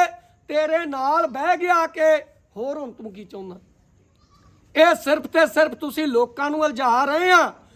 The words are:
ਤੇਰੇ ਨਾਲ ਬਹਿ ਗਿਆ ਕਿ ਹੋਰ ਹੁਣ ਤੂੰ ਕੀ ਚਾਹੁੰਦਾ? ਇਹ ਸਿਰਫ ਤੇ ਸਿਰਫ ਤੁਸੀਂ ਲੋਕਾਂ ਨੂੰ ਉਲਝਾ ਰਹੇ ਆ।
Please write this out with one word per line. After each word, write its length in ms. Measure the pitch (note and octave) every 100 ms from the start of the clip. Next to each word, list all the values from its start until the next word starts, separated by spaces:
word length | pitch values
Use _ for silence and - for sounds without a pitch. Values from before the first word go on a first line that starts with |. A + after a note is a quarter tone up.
| F4 - _ _ -
ਤੇਰੇ 360 | D4 D#4 D#4+ E4
ਨਾਲ 400 | C4+ C4 D#4+ D#4+
ਬਹਿ 280 | B3 D#4+ E4
ਗਿਆ 300 | F4 E4+ D#4+
ਕਿ 280 | D#4+ D#4 D#4 - _ _ G3
ਹੋਰ 220 | C4 D4
ਹੁਣ 140 | C4+
ਤੂੰ 200 | - A3
ਕੀ 120 | G3
ਚਾਹੁੰਦਾ? 340 | F#3+ G3+ F#3+ F3+ _ _ _ _ _ _ _ _ _ _ _
ਇਹ 200 | - E4+
ਸਿਰਫ 320 | E4 C#4 D#4 -
ਤੇ 200 | D#4+ D#4
ਸਿਰਫ 280 | D4+ D#4
ਤੁਸੀਂ 320 | - D4 D#4 D#4
ਲੋਕਾਂ 440 | A#3 A#3+ C#4 C#4+
ਨੂੰ 100 | D4+
ਉਲਝਾ 440 | D4+ A#3 B3+ A#3+
ਰਹੇ 260 | C#4 D4+ F#4
ਆ। 220 | F4+ B3+ - _